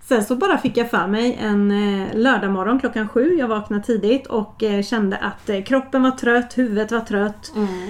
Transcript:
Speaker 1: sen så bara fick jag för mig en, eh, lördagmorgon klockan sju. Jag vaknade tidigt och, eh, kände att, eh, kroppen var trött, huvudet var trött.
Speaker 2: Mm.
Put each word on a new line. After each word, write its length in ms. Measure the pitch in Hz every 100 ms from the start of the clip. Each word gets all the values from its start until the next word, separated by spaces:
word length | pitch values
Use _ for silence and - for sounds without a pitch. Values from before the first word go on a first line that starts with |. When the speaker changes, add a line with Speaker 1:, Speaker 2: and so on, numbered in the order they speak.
Speaker 1:
sen 220 | - 240
så 120 | 208 247
bara 220 | 381 294
fick 180 | 262 220
jag 140 | 233
för 160 | 220 175
mig 320 | 208 240 -
en, 300 | 214 202 202
eh, 440 | 202 208 196 190
lördagmorgon 640 | 214 240 233 202 190 190 262
klockan 280 | 262 240 214
sju. 280 | 240 277 359
Jag 100 | 247
vaknade 340 | 214 208 208
tidigt 440 | 208 220 196 262 -
och, 360 | - 202 -
eh, 200 | 220 202
kände 340 | 202 233 202 196
att, 320 | - - -
eh, 140 | 202
kroppen 400 | 196 269 262 262
var 80 | 254
trött, 480 | 254 240 240 240 -
huvudet 340 | 254 208 214
var 80 | 226
trött. 520 | 220 208 208 208 - 208
Speaker 2:
Mm. 120 | 202 185 185